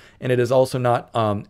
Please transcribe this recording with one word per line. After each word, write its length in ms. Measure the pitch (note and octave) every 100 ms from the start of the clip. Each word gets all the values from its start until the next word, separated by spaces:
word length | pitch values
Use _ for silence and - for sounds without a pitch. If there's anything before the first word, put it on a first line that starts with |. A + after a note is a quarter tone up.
| - -
and 120 | B2
it 60 | B2
is 140 | A#2+
also 260 | C3 C3 C3
not, 360 | A#2+ A#2+ -
um, 300 | A#2 G#2+ G2+